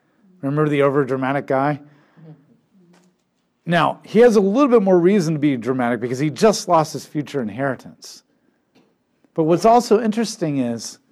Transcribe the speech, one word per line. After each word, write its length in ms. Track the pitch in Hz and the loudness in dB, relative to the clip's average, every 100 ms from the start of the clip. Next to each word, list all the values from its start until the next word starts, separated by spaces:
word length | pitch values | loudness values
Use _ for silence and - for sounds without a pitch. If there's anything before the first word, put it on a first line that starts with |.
| _ _ _ _ | _ _ _ _
Remember 280 | 139 147 151 | -6 -2 0
the 120 | 147 | 0
overdramatic 680 | 139 139 131 131 131 139 135 | 0 0 -2 -2 -4 -4 -2
guy? 340 | 131 139 143 - _ _ _ 160 151 _ 117 _ 196 170 175 _ _ _ _ _ _ | -2 -2 -4 -10 _ _ _ -20 -20 _ _ _ _ _ _ _ _ _ _ _ _
Now, 360 | - 170 143 - | -4 0 0 -2
he 180 | - 208 | -2 4
has 160 | 240 214 | 4 4
a 40 | |
little 300 | 196 220 285 | 2 2 4
bit 120 | 233 | 4
more 160 | 196 185 | 4 4
reason 360 | 170 208 160 | 4 2 0
to 60 | 156 | 0
be 160 | 147 127 | -2 -2
dramatic 440 | 110 127 120 120 | -2 -2 -2 -2
because 180 | 117 123 | -4 -4
he 120 | 151 | -4
just 380 | 127 220 190 - | 0 2 2 0
lost 260 | 165 151 | 0 0
his 100 | 135 | -6
future 380 | - 156 143 143 | -10 -10 -8 -8
inheritance. 800 | 110 104 139 120 - 76 - - _ _ _ _ _ _ _ _ _ _ _ | -8 -4 -6 -6 -12 -20 -20 -20 _ _ _ _ _ _ _ _ _ _ _
But 100 | - | -4
what's 220 | 156 170 208 | 0 2 4
also 340 | 240 233 214 | 4 4 0
interesting 580 | 226 214 220 - - 143 | 0 -2 -4 -6 -4 -2
is 400 | 120 117 - - _ | -4 -6 -10 -18 _